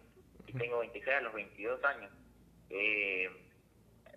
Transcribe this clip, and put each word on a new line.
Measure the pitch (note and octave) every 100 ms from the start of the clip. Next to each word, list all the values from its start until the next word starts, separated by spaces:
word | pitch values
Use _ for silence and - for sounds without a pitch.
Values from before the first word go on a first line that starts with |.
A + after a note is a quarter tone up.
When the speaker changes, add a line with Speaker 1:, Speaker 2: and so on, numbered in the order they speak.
| - - - - -
Speaker 1:
Y |
Speaker 2:
Ujú. | B2+
Speaker 1:
tengo | A#2+ A#2+
veintiséis | A2+ G#2 C3 C3+
a |
los | A#2
veintidós | A2 F#2+ - G#2+ B2+ C#3+
años. | B2 G2+ - - - - - -
Eh, | F#2 G#2+ G#2+ G2+ F#2+ F#2 F2+ - - - - - - -